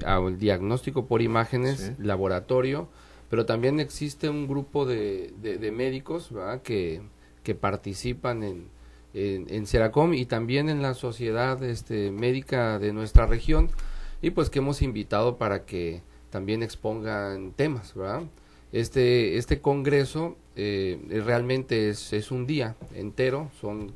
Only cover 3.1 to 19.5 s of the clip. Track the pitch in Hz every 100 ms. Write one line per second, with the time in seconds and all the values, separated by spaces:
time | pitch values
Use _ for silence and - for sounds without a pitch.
3.1 | - - 113 113 113 127 147 147 - 147
4.1 | - 156 147 143 139 139 147 131 117 104
5.1 | 95 87 101 107 95 107 110 131 135 -
6.1 | 165 160 110 92 127 - 107 87 80 104
7.1 | - - - - 104 101 - 101 95 123
8.1 | 123 123 117 104 87 98 - - - -
9.1 | 107 101 95 85 104 104 120 110 147 170
10.1 | 143 123 117 117 135 151 147 139 123 127
11.1 | 113 117 110 127 131 127 110 - 110 101
12.1 | 101 120 131 - 131 113 107 104 107 110
13.1 | - 110 113 - 156 - - - - -
14.1 | - 160 - 151 143 139 143 135 107 101
15.1 | 104 120 120 110 98 - 92 85 87 -
16.1 | - - 101 98 110 113 - 110 110 110
17.1 | 104 101 95 95 92 151 127 92 - 95
18.1 | 127 170 - - - - 110 113 131 123
19.1 | 123 110 95 120